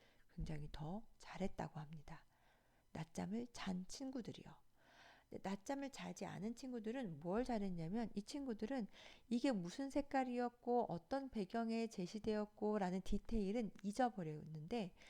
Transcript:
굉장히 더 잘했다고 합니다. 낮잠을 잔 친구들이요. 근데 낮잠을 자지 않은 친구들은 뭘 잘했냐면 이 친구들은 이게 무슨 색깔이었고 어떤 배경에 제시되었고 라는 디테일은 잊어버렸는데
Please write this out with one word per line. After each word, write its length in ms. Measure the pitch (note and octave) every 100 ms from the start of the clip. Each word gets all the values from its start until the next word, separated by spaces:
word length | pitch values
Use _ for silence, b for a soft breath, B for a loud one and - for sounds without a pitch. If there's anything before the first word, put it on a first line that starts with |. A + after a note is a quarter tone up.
| B B B -
굉장히 300 | D#3+ D3+ D3
더 320 | - D3+ G3 A#3 -
잘했다고 600 | - - F#3+ - D#3+ D#3
합니다. 440 | D3 D#3+ - D#3+ - b b b b b b
낮잠을 540 | - D#3+ - F3+ A3 B3
잔 340 | - G3 F3+ F#3
친구들이요. 580 | - C4 C4 F3 - - - - B B B B B B
근데 220 | - F#3+
낮잠을 420 | G3 - C#4 C#4
자지 340 | - F3 F3+ F3
않은 300 | D#3 G#3 A#3+
친구들은 640 | C4+ B3 G#3+ B3+ A3+ D3
뭘 240 | E3+ G3+
잘했냐면 640 | B3+ A3+ G3 F3 D#3+ A3 A3 -
이 60 |
친구들은 680 | - D4 C4+ G#3 G#3+ C4+ G3+ B B B B
이게 240 | A#3 C#4
무슨 380 | G#3 E3+ - C#4
색깔이었고 960 | C#4+ C#4+ C4+ B3+ A#3+ A#3+ - - A#3+ A3
어떤 420 | E3+ - C4+ C4+
배경에 580 | A3 F#3+ A#3 A3+ A3+ A3+
제시되었고 920 | - F3+ A3 G#3+ G#3+ G#3 - G#3 G#3+
라는 220 | F#3 F#3
디테일은 720 | - G3+ - A3+ F#3+ A3+ G#3 -
잊어버렸는데 1080 | G3+ G#3 B3 A3 D#3+ D3+ D3+ D#3 D#3 A#3+ F3+ B B